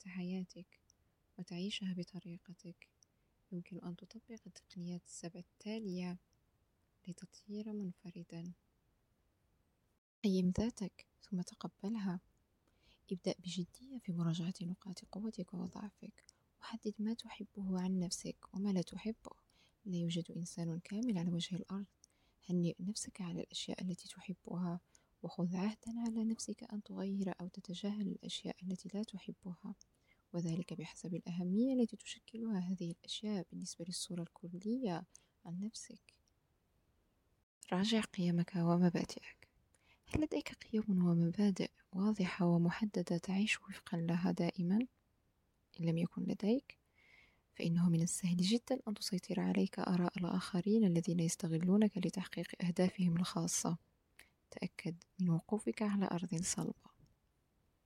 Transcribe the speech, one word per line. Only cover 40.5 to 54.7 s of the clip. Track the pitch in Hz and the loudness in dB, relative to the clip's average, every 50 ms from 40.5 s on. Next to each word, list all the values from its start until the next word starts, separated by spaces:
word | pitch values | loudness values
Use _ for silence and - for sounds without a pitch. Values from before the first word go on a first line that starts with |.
| - | -8
قيم | - - - - 214 214 214 190 180 180 175 | -12 -10 -2 0 0 2 4 4 4 6 6
ومبادئ | 170 170 170 165 170 - 208 208 185 - - - - _ _ _ - | 6 6 6 4 4 4 4 4 4 2 0 -4 -4 _ _ _ -2
واضحة | 185 196 214 214 - 180 180 - - 180 | 2 2 2 4 4 2 0 2 2 4
ومحددة | 175 170 170 170 175 - - 220 208 - 185 175 - 175 170 | 6 6 6 6 4 4 2 0 0 0 0 0 2 0 -2
تعيش | - - 185 196 214 220 - - | 0 0 2 2 4 2 2 -2
وفقا | - 196 190 - - - - 165 | -4 -10 -14 -14 -8 -4 -2 0
لها | 165 165 170 175 175 180 | 2 2 2 4 4 2
دائما؟ | 175 175 170 170 - - 175 175 190 220 262 - - _ _ _ _ _ _ _ _ _ _ _ _ _ _ _ - - | 2 2 2 0 2 0 2 4 4 4 2 0 -4 _ _ _ _ _ _ _ _ _ _ _ _ _ _ _ -10 -2
إن | 165 | 0
لم | 165 165 170 | 2 2 2
يكن | 170 - - - 180 | 0 0 -2 -4 -2
لديك، | 185 185 - - 202 233 277 - - - - _ _ _ _ _ - - - - _ _ _ _ _ _ | -2 -2 0 2 4 4 2 2 -4 -14 -20 _ _ _ _ _ -20 -20 -20 -20 _ _ _ _ _ _
فإنه | - - 170 170 170 175 180 | -4 0 2 4 4 6 6
من | 165 165 | 6 4
السهل | 165 175 - - - 175 175 175 | 4 2 0 0 0 2 2 4
جدًا | 175 190 226 240 - - 262 262 - 220 | 4 4 4 2 2 0 -2 -2 -2 -4
أن | 208 | -6
تسيطر | - - - 208 180 - - 180 175 | -4 -4 -2 -2 -4 -2 -2 -2 0
عليك | 180 185 185 196 190 190 - - | 2 2 4 4 2 2 0 -2
آراء | 180 - 185 175 175 175 - 180 | 0 2 4 4 4 2 2 0
الآخرين | 180 170 - 185 - - - 175 175 202 214 226 220 | 0 0 0 0 -2 0 0 0 2 4 6 6 6
الذين | 185 170 170 165 - 170 175 | 6 6 4 4 4 2 4
يستغلونك | 165 165 - - - 165 165 160 175 180 190 208 214 208 - 196 | 4 2 2 0 -2 0 0 2 4 6 8 8 8 6 4 2
لتحقيق | 175 165 - 190 180 - - 170 170 - - - 180 | -2 0 -2 -2 -4 -4 -6 -6 -6 -6 -6 -2 0
أهدافهم | 175 175 - 185 185 - - 180 175 165 170 | 0 4 4 4 4 4 4 4 4 4 4
الخاصة. | 180 - - 170 165 180 - - - - 170 - - _ _ _ _ _ _ - - _ _ _ _ _ | 2 0 0 0 0 0 0 0 0 0 -2 -2 -4 _ _ _ _ _ _ -20 -20 _ _ _ _ _
تأكد | - - - 180 | -8 -6 -6 -6